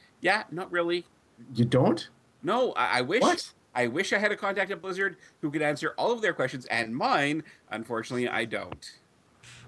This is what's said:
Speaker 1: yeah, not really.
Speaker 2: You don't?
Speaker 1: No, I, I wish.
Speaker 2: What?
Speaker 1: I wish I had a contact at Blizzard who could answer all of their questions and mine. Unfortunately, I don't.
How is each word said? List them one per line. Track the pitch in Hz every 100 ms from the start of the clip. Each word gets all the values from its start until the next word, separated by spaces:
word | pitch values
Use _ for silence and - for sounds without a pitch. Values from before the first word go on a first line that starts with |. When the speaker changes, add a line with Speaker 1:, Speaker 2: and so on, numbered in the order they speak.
| _ -
Speaker 1:
yeah, | 170 208 -
not | 165 185
really. | 175 170 175 170 _ _ - 120
Speaker 2:
You | 120
don't? | 120 127 185 - - _ _ _
Speaker 1:
No, | 156 233 233
I, | - 113 120
I |
wish. | 127 214
Speaker 2:
What? | 269 339 - - _
Speaker 1:
I | 127 120
wish | 139 196
I | 208
had | 214
a | 202
contact | 196 196 190
at | 180
Blizzard | 190 180 196 165 - _
who | 156
could | 151
answer | 151 143 - -
all | 165
of | 233
their | 208
questions | 160 131 135 120
and | 117 113 123
mine. | 233 196 143 156 151 - -
Unfortunately, | 107 113 113 113 123 120
I | 107 113
don't. | 104 90 - - - _ _ _ _ - -